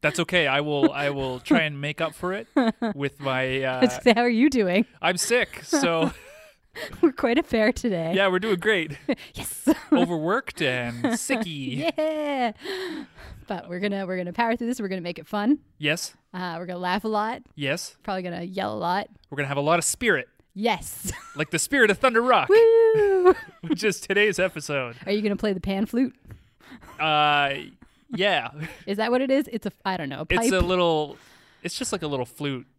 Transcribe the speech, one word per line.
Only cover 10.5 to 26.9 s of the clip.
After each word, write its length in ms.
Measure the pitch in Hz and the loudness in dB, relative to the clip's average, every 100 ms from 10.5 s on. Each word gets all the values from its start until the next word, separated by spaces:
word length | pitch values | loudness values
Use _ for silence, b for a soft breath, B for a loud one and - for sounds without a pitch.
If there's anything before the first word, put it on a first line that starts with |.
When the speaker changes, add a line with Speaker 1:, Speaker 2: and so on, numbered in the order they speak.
| - | -2
Speaker 1:
and 420 | 147 127 120 117 | 0 0 -4 -4
sicky. 880 | 240 226 - 247 196 147 131 - 320 | -2 -2 -2 -4 -4 -6 -6 -4 -4
Speaker 2:
<laughs> 40 | 311 | -2
Yeah. 540 | 311 311 294 277 240 214 359 381 370 302 B B B B - | -2 -2 -4 -2 -2 -4 -10 -8 -8 -10 B B B B -10
But 200 | 190 - | -10 -8
we're 120 | 180 | -6
gonna, 260 | 202 196 190 | -4 -4 -4
we're 100 | 185 | -4
gonna 160 | 175 | -4
power 240 | 180 233 240 | 0 0 0
through 120 | 233 | -2
this. 120 | 254 | -4
We're 80 | 202 | -4
gonna 140 | 190 | -4
make 160 | 170 170 | -6 -10
it 80 | 160 | -6
fun. 320 | 208 208 - _ _ | -2 2 0 _ _
Speaker 1:
Yes. 380 | 147 165 - - _ | -2 -2 -4 -14 _
Speaker 2:
Uh, 220 | 185 180 165 | -10 -8 -8
we're 60 | |
gonna 140 | 175 180 | -8 -6
laugh 260 | 180 190 | -2 -2
a 40 | 220 | 0
lot. 340 | 214 214 247 - | -2 -2 -6 -12
Speaker 1:
Yes. 420 | - 139 165 - _ | -8 -4 -4 -6 _
Speaker 2:
Probably 200 | - 190 | -8 -6
gonna 220 | 180 175 | -6 -8
yell 280 | 175 185 202 | -8 -6 -6
a 60 | 214 | -4
lot. 280 | 175 185 - - _ | -2 -2 -4 -16 _
Speaker 1:
We're 80 | 139 | -6
gonna 120 | 139 | -4
have 100 | 143 | -2
a 20 | |
lot 180 | 143 170 | 2 2
of 60 | |
spirit. 460 | - - 240 156 - _ _ | 0 -2 0 0 -2 _ _
Speaker 2:
Yes. 580 | 190 226 185 - - - - | -4 -2 -2 -6 -12 -10 -12
<laughs> 60 | - | -14
Speaker 1:
Like 160 | - 160 | -6 -4
the 80 | 160 | -2
spirit 320 | - 277 220 | 0 4 4
of 60 | 190 | 6
Thunder 220 | 262 226 | 4 4
Rock. 300 | 247 226 139 | 4 4 6
Speaker 2:
Woo! 840 | 415 453 453 453 440 403 381 359 - - | 8 8 8 6 6 4 6 6 4 -2
Speaker 1:
<laughs> 100 | - | -16
Which 200 | 165 311 | -4 0
is 160 | 214 - | 0 -2
today's 380 | - 196 208 185 | 0 2 2 2
episode. 580 | 185 165 143 143 123 120 - | -2 -2 -4 -4 -4 -8 -4
Speaker 2:
Are 60 | |
you 100 | 208 | -2
gonna 120 | 208 202 | 0 -2
play 180 | 214 | -2
the 60 | 190 | -2
pan 240 | 196 196 220 | -2 -2 0
flute? 280 | 233 262 - - - _ _ B 254 - | 0 -2 -4 -20 -20 _ _ B -20 -20